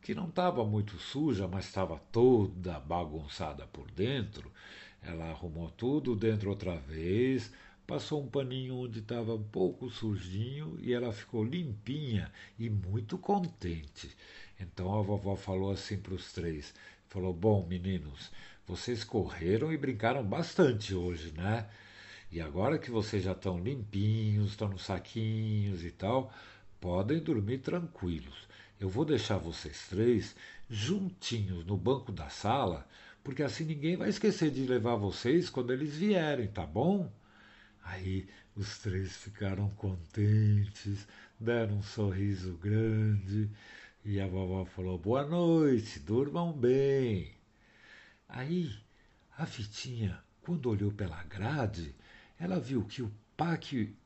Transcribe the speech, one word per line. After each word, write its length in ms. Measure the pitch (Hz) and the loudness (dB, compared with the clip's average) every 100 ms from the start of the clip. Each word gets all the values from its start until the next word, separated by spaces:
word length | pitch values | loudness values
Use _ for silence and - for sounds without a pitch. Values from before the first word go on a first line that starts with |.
que 120 | - | -6
não 160 | 214 175 | -6 -4
tava 320 | 170 180 135 | 0 2 2
muito 340 | 110 104 101 90 | 2 2 0 -4
suja, 500 | - 135 156 104 95 | -8 0 2 2 0
mas 240 | 95 92 | -2 -4
tava 260 | - 92 78 - | -2 -2 -2 -2
toda 680 | 113 123 123 98 90 87 80 | 6 8 8 6 0 -6 -6
bagunçada 880 | 69 87 85 78 73 - 80 71 67 | -2 -2 -2 -6 -8 -6 -6 -6 -12
por 240 | - 65 | -14 -14
dentro, 640 | - 107 139 104 - 71 - - - - - | -2 0 0 -4 -8 -16 -18 -20 -18 -20 -16
ela 280 | - 82 80 | -10 -8 -6
arrumou 400 | 80 87 78 82 | -6 -8 -6 -8
tudo 440 | - 120 147 131 | -2 0 0 2
dentro 360 | 113 110 107 101 | 2 4 2 0
outra 260 | 98 92 85 | -2 -2 -4
vez, 760 | 67 78 82 101 131 131 110 - - - - | -6 -4 0 4 4 2 -2 -14 -20 -20 -6
passou 360 | 151 - 151 | -6 -2 -4
um 60 | 135 | -2
paninho 480 | 143 131 131 127 127 | -2 -2 -4 -4 -4
onde 240 | 127 113 | -4 -6
tava 340 | 110 120 113 | -6 -4 -2
um 80 | 113 | -2
pouco 460 | 107 90 92 - 127 | -4 0 0 0 -8
sujinho 880 | - 110 101 87 95 120 139 156 165 | -4 -2 -2 -2 -4 -4 -4 -6 -6
e 120 | - | 0
ela 180 | 120 120 | 0 0
ficou 320 | 110 - 117 | -6 -6 -2
limpinha 880 | 110 160 165 104 107 147 143 107 76 - - - | 0 -2 -4 -6 -6 -4 0 0 -2 -10 -20 -8
e 100 | 117 | -2
muito 480 | 104 90 104 107 - | -2 0 -4 -2 -6
contente. 1000 | - 202 175 - 87 82 73 - 69 - - - - - | 0 0 0 -4 -4 -4 -8 -14 -16 -16 -20 -18 -18 -12
Então 340 | 87 - 92 | -14 -6 -2
a 60 | 104 | 0
vovó 360 | 98 104 101 95 | 2 0 0 -2
falou 340 | - 92 95 | -2 0 0
assim 260 | 95 - 101 | -2 -4 -6
pros 360 | - 92 - | -4 -8 -8
três: 420 | - 85 78 71 - - - _ | -6 -4 -4 -8 -16 -20 -20 _
falou: 260 | 98 92 | -4 -2
"Bom, 320 | 85 104 104 85 | 2 4 4 4
meninos, 640 | 90 90 92 73 69 - - - - - | -2 -2 -2 -4 -12 -12 -14 -14 -20 -10
vocês 380 | 92 - 120 | -8 -4 -4
correram 680 | 107 117 87 - 82 107 151 | -2 0 0 -2 2 2 2
e 60 | 156 | 0
brincaram 440 | 135 113 113 135 | -2 0 2 2
bastante 720 | 107 135 165 - 160 110 104 | 0 0 -2 6 6 6 0
hoje, 380 | 95 90 85 82 | -2 0 -2 -6
né? 340 | 78 92 113 107 - - - - - - | -4 0 0 -2 -12 -20 -20 -18 -16 -10
E 120 | 80 | -6
agora 360 | 78 73 110 156 | -4 0 2 2
que 120 | - | 0
vocês 320 | 117 107 107 | -2 2 0
já 120 | 92 | 0
tão 240 | 90 98 90 | 0 -2 -2
limpinhos, 960 | 95 139 104 101 104 110 110 104 101 | -2 -4 -4 0 2 2 4 4 2
tão 140 | - 107 | 0 -4
nos 140 | 95 | -4
saquinhos 1000 | - 95 - - 110 110 110 107 101 92 | -4 -4 -4 -4 -2 0 0 2 2 -2
e 80 | 82 | -6
tal, 400 | - - 127 131 - - - - - | -4 0 0 0 -10 -20 -20 -20 -8
podem 420 | 90 87 101 160 | -2 0 2 0
dormir 380 | 160 127 101 131 | 2 0 0 -2
tranquilos. 880 | - 170 170 - 90 82 65 - - - - - | -2 -2 -4 -4 -2 -2 -6 -14 -18 -20 -20 -6
Eu 120 | 98 | -2
vou 140 | 95 | 0
deixar 340 | 151 135 104 98 | 2 2 2 0
vocês 480 | 82 80 78 - - | 0 -6 -10 -12 -6
três 480 | 92 117 117 101 - - - - | 2 6 6 2 -10 -18 -16 -8
juntinhos 960 | 110 113 202 190 - - 117 101 90 | -4 0 0 0 -4 -4 -2 0 -2
no 140 | 82 101 | -2 0
banco 340 | - 135 - | 2 2 0
da 160 | 95 73 | -8 -8
sala, 580 | - 101 127 113 80 - - - - | -4 0 2 2 -2 -8 -18 -20 -14
porque 180 | - 131 | -10 -2
assim 220 | 143 107 | -2 0
ninguém 320 | 160 156 151 180 | -4 -2 0 0
vai 140 | 214 | 0
esquecer 400 | 202 220 190 156 | 2 2 4 2
de 160 | 131 131 | 2 2
levar 300 | 123 110 117 | 2 4 2
vocês 520 | 101 87 120 160 180 | 0 0 4 4 4
quando 240 | - 120 | -2 -2
eles 240 | 131 151 147 | 0 -2 0
vierem, 520 | 208 196 156 139 110 | 2 4 2 0 -2
tá 180 | 104 78 | -4 -4
bom?" 440 | 80 151 202 151 - - - - - - - | 2 4 4 0 -8 -20 -20 -20 -20 -20 -18
Aí 460 | 90 92 92 95 92 - - | -12 -8 -2 -2 -4 -14 -18
os 240 | - 95 - | -8 -6 -4
três 380 | 110 92 95 - | -4 -2 -2 -8
ficaram 540 | - 104 98 95 104 | -14 -4 -2 0 0
contentes, 1400 | 98 101 90 82 - 104 107 107 101 104 - - 101 - - - _ | 0 -4 -4 -6 2 6 8 8 6 4 -2 -4 -4 -6 -18 -20 _
deram 360 | 113 120 110 104 | 0 2 4 0
um 60 | |
sorriso 760 | 104 - 104 92 101 98 92 85 | -2 0 0 2 2 0 -2 -4
grande 920 | 104 107 113 110 107 104 95 104 107 107 - - - _ | 2 4 4 4 4 4 2 0 0 -4 -16 -20 -20 _
e 160 | 110 98 | -2 0
a 60 | 95 | 0
vovó 400 | 92 95 92 90 | 0 0 0 -2
falou: 320 | - 92 90 | -4 -2 -2
"Boa 260 | 85 127 | 2 2
noite, 760 | 143 170 175 165 151 127 107 - | 2 2 6 6 6 6 2 -10
durmam 540 | 73 110 143 151 170 | 0 2 2 0 -2
bem." 800 | 151 120 131 139 139 127 101 73 - _ _ _ - - - - - _ | 2 4 6 6 4 4 2 -2 -12 _ _ _ -20 -20 -20 -20 -20 _
Aí 420 | - 131 175 160 104 - _ _ _ _ - | -8 -2 -2 -2 -6 -14 _ _ _ _ -6
a 80 | 160 | -6
Vitinha, 760 | - 104 - - 120 107 87 - _ | -4 -8 -8 -8 -2 -2 -2 -12 _
quando 260 | - 170 127 | -4 -2 0
olhou 240 | 104 101 | 2 0
pela 300 | 104 95 78 | 0 -4 -4
grade, 720 | 78 98 104 151 113 101 82 - - - - _ | -8 -4 -2 0 0 -2 -8 -10 -20 -20 -20 _
ela 220 | 175 185 | -2 -2
viu 240 | 117 131 | 0 -2
que 180 | 104 - | -2 -4
o 100 | 117 107 _ _ | -6 -8 _ _
Pac 600 | 160 165 - 135 104 - | 0 0 0 -2 -2 -4